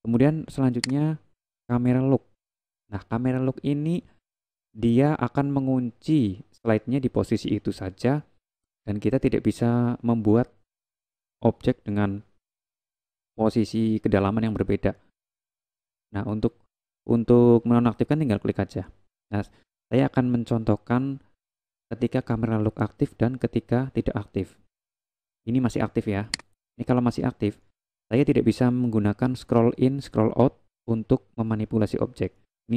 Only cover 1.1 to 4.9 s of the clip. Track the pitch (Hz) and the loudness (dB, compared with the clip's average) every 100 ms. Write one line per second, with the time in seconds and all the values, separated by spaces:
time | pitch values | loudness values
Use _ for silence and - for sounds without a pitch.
1.1 | 156 _ _ _ _ - 120 123 123 135 | -4 _ _ _ _ -4 -2 2 2 2
2.1 | 131 _ _ _ _ _ _ - 101 - | 0 _ _ _ _ _ _ -14 -14 -8
3.1 | 113 127 127 131 131 - 147 151 175 - | -4 -2 -2 -4 -4 -4 -4 -4 -6 -8
4.1 | _ _ _ _ _ _ 110 117 | _ _ _ _ _ _ -2 2